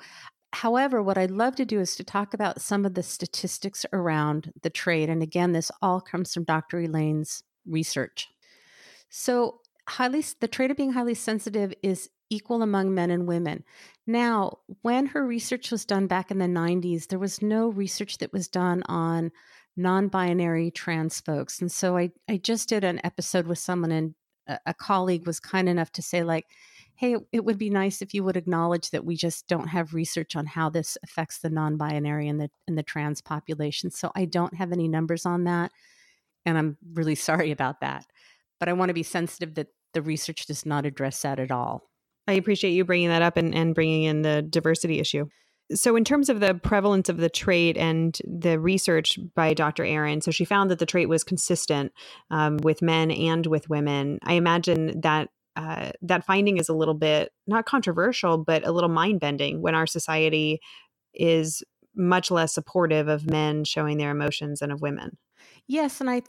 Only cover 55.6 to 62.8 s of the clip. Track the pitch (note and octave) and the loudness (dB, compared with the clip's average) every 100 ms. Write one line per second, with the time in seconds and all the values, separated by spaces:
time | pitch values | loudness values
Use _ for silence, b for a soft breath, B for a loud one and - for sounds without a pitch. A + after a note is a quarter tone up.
55.6 | D#3+ D#3+ - - F3 F3 - F#3+ G3+ F#3 | -8 -6 -8 -8 0 0 2 4 4 4
56.6 | D#3+ D#3+ D#3 D#3 D#3 D3+ - - - A3 | 2 2 2 2 4 2 0 -6 -2 0
57.6 | A3+ C4+ F#3+ E3+ F#3+ A#3+ F3+ E3 D#3+ D#3 | 2 0 2 2 2 2 2 2 2 2
58.6 | - E3+ E3+ E3 F#3 F#3+ D3 C#3+ C#3+ D#3 | 2 2 2 4 2 2 0 0 -2 0
59.6 | E3+ D#3+ D#3+ E3 - D#3 D#3+ D#3 D3+ D#3 | 0 2 0 -2 -2 2 2 4 2 -2
60.6 | B B B _ _ - E3 E3 D#3 - | B B B _ _ 0 4 4 2 -4
61.6 | - _ _ G3+ F3+ F3+ F3+ F3 D#3+ - | -10 _ _ -2 2 2 2 2 2 -2
62.6 | - F3+ | -2 0